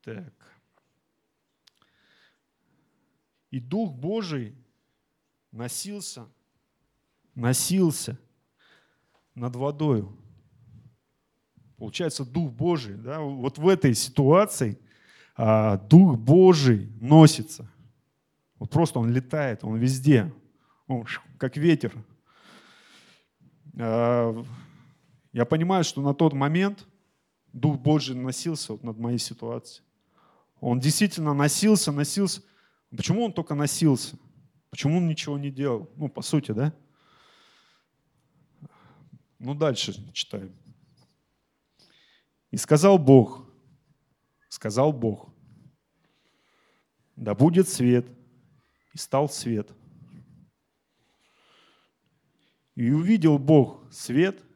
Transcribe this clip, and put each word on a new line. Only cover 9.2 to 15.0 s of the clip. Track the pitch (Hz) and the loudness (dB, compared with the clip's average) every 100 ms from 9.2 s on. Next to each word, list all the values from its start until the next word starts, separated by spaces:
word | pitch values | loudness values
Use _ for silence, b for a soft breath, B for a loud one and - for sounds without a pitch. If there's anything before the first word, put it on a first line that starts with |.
| _ - | _ -12
над | 123 | -10
водою". | 123 139 147 151 117 98 101 - _ _ _ _ - _ _ _ _ _ _ _ _ _ _ | -6 -6 -2 -2 -2 -4 -16 -20 _ _ _ _ -20 _ _ _ _ _ _ _ _ _ _
Получается, | 110 - 170 - | -14 -6 -6 -6
Дух | 131 139 160 | -8 -6 -6
Божий, | 117 165 165 113 101 | -4 -2 -2 -6 -14
да, | 113 156 | -12 -10
вот | 147 139 127 143 | -10 -6 -8 0
в | 165 | 2
этой | 185 143 | 4 4
ситуации, | 113 - - 135 170 208 - 120 101 b b | 2 -2 0 4 6 4 -2 -6 -6 b b